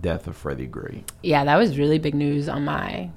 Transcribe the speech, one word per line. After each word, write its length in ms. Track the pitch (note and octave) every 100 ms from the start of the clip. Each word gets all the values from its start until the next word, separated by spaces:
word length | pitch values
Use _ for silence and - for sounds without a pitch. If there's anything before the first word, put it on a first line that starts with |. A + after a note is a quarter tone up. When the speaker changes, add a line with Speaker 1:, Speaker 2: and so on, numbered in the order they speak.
Speaker 1:
death 260 | F2+ E2 F2+
of 100 | -
Freddie 300 | D2 C2 B1+
Gray. 380 | - - - - -
Speaker 2:
Yeah, 220 | F3 D3
that 120 | C#3+ D#3
was 220 | A3+ C#3
really 200 | D3 D#3
big 160 | D#3
news 340 | C#3+ C#3+ D3 C#3+
on 160 | C#3+
my, 460 | C#3+ D3+ - - F3+